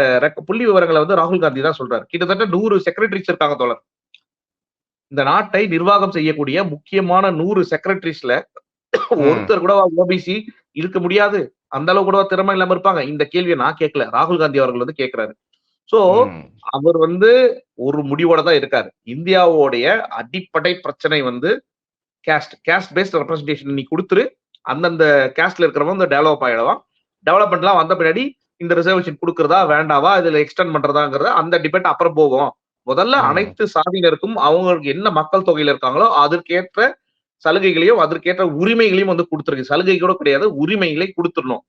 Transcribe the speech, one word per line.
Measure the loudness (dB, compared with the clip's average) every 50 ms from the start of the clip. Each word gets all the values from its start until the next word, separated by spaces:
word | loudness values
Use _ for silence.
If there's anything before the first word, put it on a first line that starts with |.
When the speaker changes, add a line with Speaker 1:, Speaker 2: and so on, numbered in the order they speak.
| 4 4 2 2
Speaker 1:
ரெக்க-, | 2 0 -2 -6 -8
புள்ளி | -6 -4 0 2
விவரங்களை | 4 4 4 4 4 2 2
வந்து | 2 2 2
ராகுல் | 0 2 0 0 0
காந்தி | 0 0 -2 0
தான் | -2 -2 -4 -4
சொல்றாரு. | -6 -6 -6 -6
கிட்டத்தட்ட | -6 -6 -6 -6 -2 -2 -2 -2 -2
நூறு | -2 -2 -2 0 2 0
செக்ரட்டரிஸ் | 0 0 -2 -2 -2 -2 -2 -2 -6 -4 -4
இருக்காங்க | -2 0 0 -2 0
தோழர். | -2 -2 -4 -4 -6 _ _ _ _ _ _ _ _ _ _ _ _ _ _ _ _ _ _ _ _ _ _ _ _ _ -8
இந்த | -4 -2
நாட்டை | 0 2 2 0 0 0 -2 -2 0
நிர்வாகம் | 0 -2 0 2 4 4 4 2 0
செய்யக்கூடிய | -2 -2 -2 -2 -2 -2 -4 -2 -2 -2 -2
முக்கியமான | -4 -6 -10 _ -4 -2 -2 0 2 2 2 2 0
நூறு | -2 -2 -2 0 0 0
செக்ரட்டரிஸ்ல | 0 0 -2 -4 -2 -4 -4 -4 -4 -8 -10 -6 -2 -2 -2 -2 -4 _ _ -20 _ _ _ _ _ -6
<coughs> | -4 -4 -2 0
Speaker 2:
ம். | 0 2
Speaker 1:
ஒருத்தர் | 2 2 2 2 0 0 0 0
கூட | 2 2 2 4 2 2 2
ஓ | 0 0
பி | 0 0 -4
சி | -4 -6 -8 -8 -8 -12 -20 _ _ _
இருக்க | -10 -8 -8 -4 -4 -4
முடியாது, | -2 0 2 2 2 2 0 -4 -6 -6 _ _ _ -10
அந்த | -8 -4 -2 0
அளவு | 0 2 2
கூட | 2 2 0
திறமை | 0 0 -2 -2 0 0
இல்லாம | 0 -2 0 0 -2
இருப்பாங்க. | 0 0 0 0 0 -4 -6
இந்த | -4 -4 -4
கேள்வியை | -2 -2 -2 0 0 -2
நான் | 0 0 -2 -2 -2
கேட்கல, | -4 -4 -2 -4 -4 -2
ராகுல் | 0 0 0 0 0 0
காந்தி | 0 0 0 0
அவர்கள் | 0 0 -2 -4 -6
வந்து | -6 -6 -6
கேட்கிறாரு. | -6 -6 -4 -6 -6 -6 -8 _ _ _ _ _ _ _ _ _ _ 0
So | 2 4 4 4 4 4 2
Speaker 2:
ம். | 0 -2 -14 -18 -20 _ _ -4 -2
Speaker 1:
அவர் | -2 2 2 2 2 2
வந்து | 2 0 2 4 4 6 6 6 4 2 0 -2 _ _ _
ஒரு | -6 -4 -4 -2 -2
முடிவோட | -2 -4 -2 0 2 4 4 4
தான் | 4 2 2
இருக்காரு. | 2 0 0 -2 -2 -4 -4 _ _ -16
இந்தியாவுடைய | -14 -12 -8 -2 2 4 4 4 4 4 4 2 2 2 0 0 0 0 0 -2 -6
அடிப்படை | -10 -12 -12 -10 -12 -12 -12 _ -6 -4 -2 -2 -4 -4
பிரச்சனை | -8 -12 -10 _ -4 -2 -2 -2
வந்து | -2 -4 -6 -4 -2 -2 -4 -4 _ _ _ _ _ _ _ _ _ _ _ _ -4
காஸ்ட், | -2 -2 -2 -2 -8 -18 _ -2
காஸ்ட் | -2 -2 -2 -2 -2 -2
பேஸ்டு | -2 -2 -2 -2 -4
ரெப்ரசன்டேஷன் | -4 -4 -6 -8 -6 -6 -8 -8 -6 -8 -6
நீ | -6 -6
கொடுத்துரு, | -6 -6 -6 -2 0 0 0 0 -2 _ _ _ _ _ _ -8
அந்தந்த | -8 -6 -2 -2 -2 2 2 2 4 4 4 2 0 0
காஸ்ட்ல | -2 -2 -2 0 0 0
இருக்கிறவங்க | 0 0 0 -2 -2 0
வந்து | 0 0 0 2
டெவலப் | 2 2 2 0 0 0
ஆயிடுவான். | -2 0 0 0 -2 -2 -4 _ _ _ _ _ _ _ _ -2
டெவலப்மெண்ட்லாம் | 2 2 4 2 2 0 0 2 2 2
வந்த | 2 2 0 0
பின்னாடி | 0 0 0 0 0 -4 -6 -8 _ _ _ _
இந்த | -10 -4 -2 0
ரிசர்வேஷன் | 0 2 0 0 0 -2 -4 -8 -6
கொடுக்கறதா | -6 -4 -2 -2 0 2 2 2 2 2
வேண்டாவா, | 2 0 0 0 0 2 2 2 2
இதுல | 2 2 2 0 0
எக்ஸ்டெண்ட் | 0 -2 -2 -4 -4 -2 -2
பண்றதாங்கிறத | -2 -2 0 0 0 -2 -2 -2 -2 -2 0
அந்த | 0 0 0 0 -2 -2
டிபேட் | -2 -2 -2 0 0 0
அப்புறம் | 0 0 0 0 2
போகும். | 2 2 2 2 0 -2 -2 -6 _ _ _ _ _ -6
முதல்ல | -4 0 0 2 2 2
Speaker 2:
ம். | 2 2
Speaker 1:
அனைத்து | 2 0 0 -2 -4 -4 -6 -6
சாதியினருக்கும் | -2 -2 -2 -2 -2 -2 2 2 2 2 0 -4 -6 -4
அவங்களுக்கு | 0 2 2 2 2 2 2 0 0 -2 -4
என்ன | -4 -2 -2 -2
மக்கள் | 0 -2 -2 0 -2 0
தொகையில | 2 2 0 2 2 0
இருக்காங்களோ | 0 0 -2 -2 0 2 2 2 4
அதற்கேற்ற | 2 2 2 0 -2 -4 -2 -4 -4 -4 -4 -2 0 0 0 0 _ _ _ _ _ _ _ _ _ 0
சலுகைகளையும் | 0 0 2 2 2 2 2 4 4 4 4
அதற்கேற்ற | 2 0 0 -4 -2 -4 -2 0 -2
உரிமைகளையும் | -2 0 -2 0 0 2 2 2 2 2 2 0 0
வந்து | 0 -2 -2
கொடுத்துருக்கு. | -4 -4 -6 -4 -6 -6 -6 -4 -2
சலுகை | -2 0 0 0 0 0
கூட | 0 -2
கிடையாது, | -2 0 0 0 0 2 0 -2 -2
உரிமைகளை | -2 -2 -2 -2 -2 -2 -2 -2 -4 -6 -6 -6
கொடுத்துடணும். | -6 -6 -4 -4 -6 -6 -6 -8 -8 _